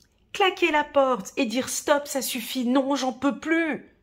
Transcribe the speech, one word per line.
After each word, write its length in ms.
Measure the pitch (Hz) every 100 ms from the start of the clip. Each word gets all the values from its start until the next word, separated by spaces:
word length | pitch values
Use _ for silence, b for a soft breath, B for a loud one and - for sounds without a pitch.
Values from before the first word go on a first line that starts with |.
| _ _ _
claquer 380 | - 381 359 339
la 140 | 302
porte 500 | 294 285 269 240 190 -
et 80 |
dire : « 240 | 247 240 247
Stop, 380 | - - 285 285
ça 160 | 269
suffit, 420 | 240 254 - 262
non, 320 | 240 262 262 277
j'en 160 | 262
peux 280 | - 277 -
plus. 540 | 311 330 320 247 - _